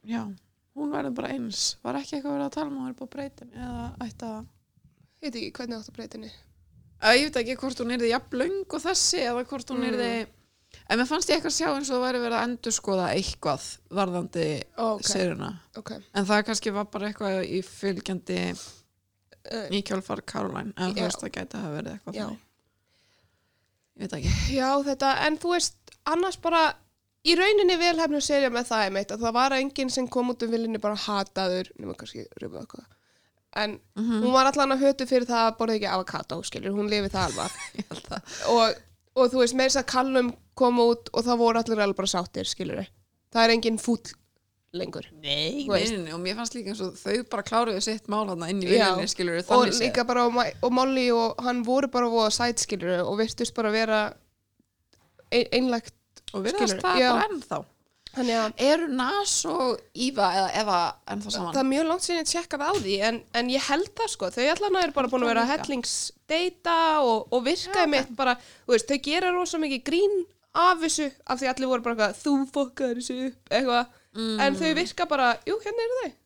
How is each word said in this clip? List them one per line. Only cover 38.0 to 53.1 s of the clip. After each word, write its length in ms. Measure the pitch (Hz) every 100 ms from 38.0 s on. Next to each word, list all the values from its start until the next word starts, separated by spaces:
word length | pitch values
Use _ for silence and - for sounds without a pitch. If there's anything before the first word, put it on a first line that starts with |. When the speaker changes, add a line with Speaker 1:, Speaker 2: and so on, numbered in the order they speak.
| -
Speaker 1:
það. 120 | - - - -
Speaker 2:
Og, 280 | 233 226 - - _ _ -
og 160 | 247
þú 60 | 254
veist, 100 | 240 254
meira 140 | 262
þess 140 | 269
að 80 | 247
Callum 420 | 254 269 262 247 - _ -
kom 220 | 254 247
út 300 | 233 233 -
og 100 | -
það 140 | 233 240
voru 220 | 233 226
allir 200 | 233 220
alveg 120 | 202 190
bara 120 | 190
sáttir, 400 | 185 180 - 190
skilur. 400 | - 175 - 196 _ _ _ _
Það 100 | 233 226
er 80 |
enginn 240 | 226 226 220
fúll 240 | - 233 - - _ _ _ _ _
lengur. 320 | 175 180 165 - -
Speaker 1:
Nei, 460 | 151 143 156 277 277
Speaker 2:
Þú 20 |
veist. 220 | 196 220
Speaker 1:
nei, 80 | 214
nei, 120 | 160
og 60 | 165
mér 140 | 180 214
fannst 200 | 233 247
líka 140 | 196
eins 80 | 214
og 140 | 190 -
þau 320 | - 214 247
bara 140 | 233
kláruðu 380 | 196 226 233 190
sitt 240 | 220 214 -
mál 160 | 208 208
þarna 240 | 175 165
inn 140 | 196
í 80 | 180
Speaker 2:
Já. 160 | 190 202
Speaker 1:
vinnunni, 160 | 185 175
skilurðu, 380 | - 175 170 180
Speaker 2:
Og 220 | 240 233
Speaker 1:
þannig 60 | 180
séð. 60 | 247
Speaker 2:
líka 140 | 247 240
bara, 180 | 247 240
og 80 |
Ma-, 200 | 247 202 -
og 80 | 247
Molly 400 | 247 262 262 247
og 240 | 233 226 -
hann 180 | 247 247
voru 240 | 226 254 277
bara 200 | 247 240
voða 220 | 226 214
sæt, 240 | - 240 240
skilurðu, 480 | - 202 175 180
og 140 | 180